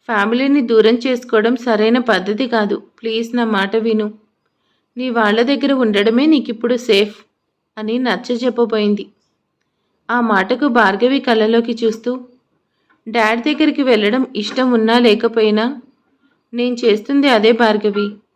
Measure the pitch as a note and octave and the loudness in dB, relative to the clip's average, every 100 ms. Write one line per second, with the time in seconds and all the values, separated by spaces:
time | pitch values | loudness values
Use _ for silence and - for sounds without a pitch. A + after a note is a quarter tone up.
0 | - G#3+ G#3 A#3+ C#4 C#4+ A#3 A3 A3 A#3+ | -4 -2 0 0 2 0 2 4 4 2
1 | C4+ A#3+ - A3 A3 B3+ B3 G#3+ A3 B3 | 0 -4 -2 0 0 0 -2 0 2 2
2 | A#3+ F#3 G3 G#3+ B3 A#3 G#3 - - _ | 2 0 -2 -4 -2 -2 -2 -4 -10 _
3 | A3+ A3 A3+ A#3+ A3+ G3+ G3 A3+ A3+ G#3+ | -6 -6 -4 -4 -2 -2 -2 -2 0 -2
4 | G#3+ - _ _ _ _ _ _ _ A#3+ | -4 -8 _ _ _ _ _ _ _ -10
5 | B3+ A#3 G#3 G#3+ A#3+ C#4 C#4 C4+ A3+ G3+ | -4 0 0 2 0 0 0 0 0 2
6 | A3+ A#3 D4+ D4 A#3 A#3 A#3 A#3 - G3 | 2 2 2 2 0 -4 -4 -2 0 0
7 | G#3 - _ _ _ _ _ - G#3+ A#3+ | 0 -6 _ _ _ _ _ -12 -6 -4
8 | B3 F3+ - A#3+ B3 A#3 A3+ A3 G#3 G#3 | -2 -4 -4 -4 -2 -2 0 0 0 -2
9 | - _ _ _ _ _ _ _ _ _ | -6 _ _ _ _ _ _ _ _ _
10 | - A#3+ A3+ G3 F#3+ B3 C#4+ A#3+ G3+ G3+ | -6 -2 0 0 0 0 0 2 2 2
11 | B3 C#4 C4 A3 G#3+ A#3 A#3 A3+ A3+ G#3+ | 0 0 0 0 2 0 0 -2 -4 -4
12 | B3 B3+ - _ _ _ _ _ _ _ | -6 -8 -10 _ _ _ _ _ _ _
13 | A3+ A#3 G#3+ A#3 D4+ D4+ D4+ C#4+ B3+ A3 | -6 -2 0 0 -2 0 0 0 2 2
14 | G#3 B3+ B3+ G#3+ G#3 - B3+ A#3+ A3 A#3+ | 2 0 -2 -6 -6 -2 0 2 2 4
15 | A#3 G#3 A#3 A3+ G#3+ G#3+ A#3+ C#4+ - _ | 4 2 0 0 0 2 -2 -6 -16 _
16 | _ _ _ _ _ A#3+ B3 A#3+ A#3+ G#3+ | _ _ _ _ _ -6 -4 -2 0 0
17 | G#3+ C#4 C#4 A3 A3 A3+ A3+ G#3+ G#3+ G3+ | 0 0 2 4 4 4 2 2 -2 -2
18 | G#3 G3+ _ | -4 -8 _